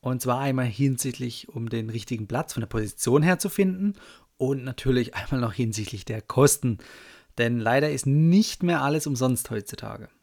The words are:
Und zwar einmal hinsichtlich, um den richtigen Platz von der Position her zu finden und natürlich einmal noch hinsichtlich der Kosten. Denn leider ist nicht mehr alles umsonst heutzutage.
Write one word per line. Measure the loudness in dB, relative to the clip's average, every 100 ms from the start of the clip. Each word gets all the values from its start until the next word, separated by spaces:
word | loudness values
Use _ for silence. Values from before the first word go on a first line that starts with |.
Und | -4 -4
zwar | -2 0
einmal | 0 0 -2
hinsichtlich, | 2 0 2 -4 -6 -8 -8 -12
um | -8 -4
den | -4 -4
richtigen | -6 -6 -6 -4
Platz | -4 -4
von | -6
der | -4
Position | -2 -4 -4 2 4
her | 4 2
zu | -2
finden | 0 0 2 -4 -4 -14 -20 _ _
und | -2 -2 -4
natürlich | -6 0 2 2 -4
einmal | -4 -2
noch | -2
hinsichtlich | 0 -2 -2 -6 -10
der | -8 -10
Kosten. | -4 4 4 4 0 -2 -6 -20 -20 -20 _ -2
Denn | 0 2
leider | 2 2 2
ist | 0 2
nicht | 4 6 6 4 0
mehr | 0 2
alles | 2 0 -2
umsonst | 0 2 0 -2
heutzutage. | -6 -8 -12 -12 -12 -16 _